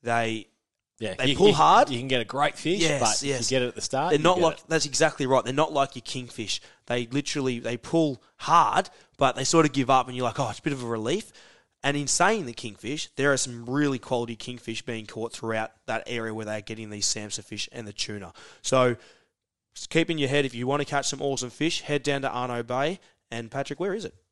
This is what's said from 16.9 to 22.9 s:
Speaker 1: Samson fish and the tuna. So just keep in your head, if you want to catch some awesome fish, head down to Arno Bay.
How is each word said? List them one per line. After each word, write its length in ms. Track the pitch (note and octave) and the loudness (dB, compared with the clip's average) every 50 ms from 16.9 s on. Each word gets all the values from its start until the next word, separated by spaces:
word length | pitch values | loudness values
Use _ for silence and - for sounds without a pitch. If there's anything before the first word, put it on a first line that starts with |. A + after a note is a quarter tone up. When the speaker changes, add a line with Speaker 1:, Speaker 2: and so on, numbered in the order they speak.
| G#2 G#2 G2+ | -8 -4 -4
Speaker 1:
Samson 380 | - - A2 G#2 G#2 - - G2+ | -2 -2 -4 -6 -8 -10 -12 -10
fish 240 | - G#2+ G#2 - - - | -12 -10 -10 -10 -10 -10
and 120 | B2+ A2+ | -14 -14
the 60 | G#2 | -12
tuna. 400 | G2+ - - - G#2+ G#2 G2 E2+ - - - - - _ | -8 -8 -8 -8 -8 -10 -10 -14 -18 -20 -20 -20 -20 _
So 340 | _ - C3+ C3 B2+ B2 A#2+ - - - - _ _ _ _ _ _ _ _ _ _ _ _ | _ 0 4 4 4 4 2 0 -8 -20 -20 _ _ _ _ _ _ _ _ _ _ _ _
just 160 | - - - | -18 -16 0
keep 200 | - D#3+ E3 - | 2 2 2 2
in 80 | E3 | 0
your 120 | D#3 C#3+ B2+ | -2 0 0
head, 160 | C#3 D3 C#3+ | 2 0 0
if 100 | C3 A#2+ | 0 -4
you 100 | A#2 B2 | -4 -2
want 160 | B2+ C#3 D3 | -2 0 -2
to 40 | C#3+ | -2
catch 220 | - C#3+ C#3+ C3+ | 0 -2 -2 -2
some 140 | - - C3 | -2 -4 -2
awesome 280 | C3 C#3 C#3 B2 B2+ B2 | -2 -2 -2 -2 -6 -8
fish, 320 | - - D3 E3 - - | -6 -2 -2 -2 -2 -4
head 200 | - - D3 D3 - | -4 -4 -4 -2 0
down 180 | C#3+ C#3 C#3 | -2 -2 -2
to 80 | C3+ C3+ | -2 -4
Arno 340 | E2+ B2 B2 B2+ A#2+ A#2+ A#2 | -4 -4 -4 -4 -4 -6 -4
Bay. 380 | A#2 B2 B2+ C#3 D#3 | -4 -2 -2 -2 -2